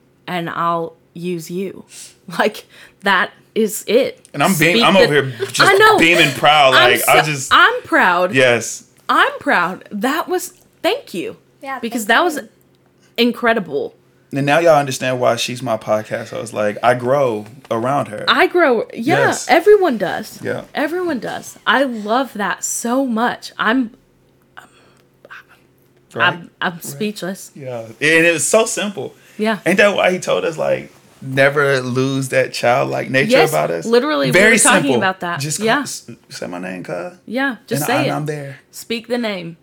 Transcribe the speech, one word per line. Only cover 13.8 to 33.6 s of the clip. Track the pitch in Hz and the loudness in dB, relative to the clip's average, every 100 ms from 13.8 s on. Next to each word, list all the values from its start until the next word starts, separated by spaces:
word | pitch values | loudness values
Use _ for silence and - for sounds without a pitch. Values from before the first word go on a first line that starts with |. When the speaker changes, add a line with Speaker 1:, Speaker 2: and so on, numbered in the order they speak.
| 107 - _ _ _ 139 | -6 -12 _ _ _ -4
Speaker 2:
And | 139 | 2
now | 147 | 4
y'all | 170 151 | 6 4
understand | 143 131 131 127 | 4 -4 -4 0
why | 131 117 | 0 0
she's | - 123 | -4 -6
my | 123 110 | -4 -6
podcast | - 107 107 113 110 | -2 -2 -2 -8 -8
host. | 117 113 | -10 -8
Like, | 113 107 104 | -4 -4 0
I | 117 | 2
grow | 127 120 139 135 107 104 - - | 2 0 0 0 -2 -10 -20 -6
around | 113 113 139 123 | -4 -2 -2 -4
her. | 107 - | -8 -2
Speaker 1:
I | 240 359 | 2 2
grow, | 359 320 233 - | 2 2 2 -4
yeah, | - 233 349 403 | -6 -2 2 2
Speaker 2:
Yes. | 277 - | -2 2
Speaker 1:
everyone | 294 370 415 359 233 | 2 6 6 4 0
does. | 170 - 214 - | -4 -6 -10 -10
Speaker 2:
Yeah. | 110 107 - | -8 -8 -8
Speaker 1:
Everyone | - 294 349 349 269 | -6 -4 -4 -4 -4
does. | 180 - - - - | -6 -10 -12 -8 -2
I | 226 | 0
love | 277 233 208 233 262 | 0 -4 -4 -2 -2
that | 202 196 - | -6 -6 -6
so | - - 233 254 269 | -8 -8 -4 -2 -2
much. | 220 240 - - - | -2 -2 -4 -14 -4
I'm, | 190 262 240 - _ _ _ _ _ - - _ _ _ _ _ - - _ _ _ _ _ _ _ | -2 0 -2 -8 _ _ _ _ _ -20 -20 _ _ _ _ _ -20 -20 _ _ _ _ _ _ _
Speaker 2:
Right? | - 180 | -2 -2
Speaker 1:
I'm, | 175 170 _ | -2 -12 _
I'm | 175 | -8
Speaker 2:
Right. | 170 | -8
Speaker 1:
speechless. | - 139 214 208 175 190 - - | -14 -8 -8 -6 -10 -10 -14 -16
Speaker 2:
Yeah. | 131 120 113 | -12 -10 -12
And | 113 | -4
it | 147 160 170 | 2 4 4
was | 165 - | 2 2
so | 220 233 | 2 2
simple. | - 208 190 123 - _ - | -2 -6 -6 -10 -14 _ -6
Speaker 1:
Yeah. | 214 202 156 | -4 -2 -2
Speaker 2:
Ain't | 190 | 2
that | 208 196 | 2 2
why | - | 0
he | 180 | 0
told | - 160 | -2 -2
us, | 180 156 | -2 -4
like, | 139 135 - _ _ _ | -2 -2 -4 _ _ _
never | 135 131 135 143 139 135 | -8 2 2 4 0 0
lose | 127 123 131 135 135 | -2 -2 0 -2 -2
that | 131 127 | 0 0
childlike | - 120 127 135 131 131 | 0 2 2 0 -4 -2
nature | 131 220 | 0 2
Speaker 1:
Yes, | 254 381 | 4 4
Speaker 2:
about | 151 | 2